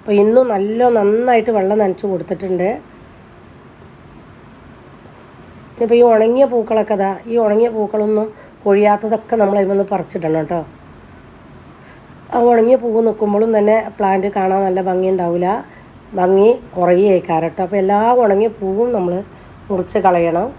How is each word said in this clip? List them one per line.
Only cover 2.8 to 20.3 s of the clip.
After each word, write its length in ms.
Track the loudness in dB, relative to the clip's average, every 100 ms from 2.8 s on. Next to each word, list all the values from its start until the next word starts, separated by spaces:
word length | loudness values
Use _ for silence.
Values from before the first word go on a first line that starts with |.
| -12 -20 -20 -20 -20 -20 -20 -20 -20 -20 -20 -20 -20 -20 -20 -20 -20 -20 -20 -20 -20 -20 -20 -20 -20 -20 -20 -20 -20
ഇനിയിപ്പോൾ 240 | -6 2 4
ഈ 40 | 6
ഉണങ്ങിയ 320 | 4 2 2 2
പൂക്കളൊക്കെ 440 | 0 -2 -2 -2 -2
ദാ, 100 | -2 -4 -6
ഈ 20 | -2 0
ഉണങ്ങിയ 220 | 2 0
പൂക്കളൊന്നും 540 | -2 -4 -2 -2 -2 -4 -10 -20 -8
കൊഴിയാത്തതൊക്കെ 720 | 0 2 2 0 -2 -6 -4 -2
നമ്മൾ 160 | 0 0
അതിൽ 100 | 0
നിന്ന് 120 | -2 -2
പറിച്ചിടണം 500 | -4 -6 -8 -4 -4
കേട്ടോ. 180 | -4 -6 -8 -18 -20 -20 -20 -20 -20 -20 -20 -20 -20 -20 -20 -20 -20 -20 -6
ആ 40 | 0 2
ഉണങ്ങിയ 240 | 4 4 2
പൂവ് 200 | 2 0 0
നിൽക്കുമ്പോഴും 440 | 0 -2 0 0 2
തന്നെ 200 | 2 2 -2 -4
പ്ലാന്റ് 320 | -2 0 -2 -2
കാണാൻ 240 | -2 0 -2
നല്ല 140 | -2 -2
ഭംഗി 200 | -2 -2
ഉണ്ടാവില്ല, 360 | -2 -2 -2 -2 -4 -8 -20 -20 -20 -12 -2
ഭംഗി 300 | 2 4 4 2 -4 -2
കുറയുകയായിരിക്കും 680 | 2 2 4 2 0 -2
കേട്ടോ. 160 | -2 -6 -4
അപ്പോൾ 120 | -2
എല്ലാ 180 | 0 0 2 2
ഉണങ്ങിയ 260 | 2 2 0 -4
പൂവും 300 | -6 -2 -2 -2
നമ്മൾ 180 | -4 -6 -8 -20 -20 -20 -8
മുറിച്ച് 320 | -6 -4 0 0
കളയണം. 420 | 2 0